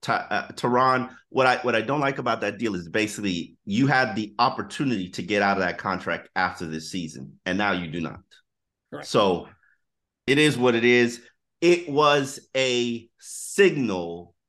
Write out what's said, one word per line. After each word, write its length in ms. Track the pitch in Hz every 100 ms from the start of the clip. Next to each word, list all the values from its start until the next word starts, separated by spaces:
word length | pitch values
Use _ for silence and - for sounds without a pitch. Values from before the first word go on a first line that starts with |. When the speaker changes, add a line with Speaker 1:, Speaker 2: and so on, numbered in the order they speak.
Speaker 1:
Ty-, 240 | - 110 -
uh, 180 | 101 -
Teron, 600 | - 127 123 131 127 120 - _
what 180 | - 127
I, 100 | 123
what 100 | 123
I 80 | 113
don't 200 | 110 143
like 180 | 139 135
about 220 | 123 113
that 180 | 104 101
deal 160 | 117 95
is 120 | 82
basically 680 | 110 107 - 101 87 82 _ -
you 220 | 101 135
had 280 | 131 127 104
the 200 | 107 -
opportunity 720 | 127 - 101 - 147 110 90
to 140 | -
get 180 | 87 104
out 160 | 101 98
of 60 |
that 160 | 90 85
contract 500 | 101 92 - 82 - -
after 320 | 90 87 85
this 240 | 78 78
season, 480 | 95 82 73 65 - -
and 100 | 92
now 140 | 104
you 160 | 92 87
do 120 | 85
not. 200 | 78 - _ _ _ _ _ _ _
Speaker 2:
Correct. 160 | 147 143
Speaker 1:
So 400 | - 101 87 82 _ _ _ _ _ _ _ -
it 140 | 139
is 180 | 151 123
what 160 | 123
it 100 | 113
is. 380 | 117 123 120 120 - _ _ _
It 260 | 170 175 175
was 520 | 143 151 143 135 - _ 131
a 500 | 131 123 120 117 - _
signal 1120 | - - - - 196 151 120 92 85 85 87 _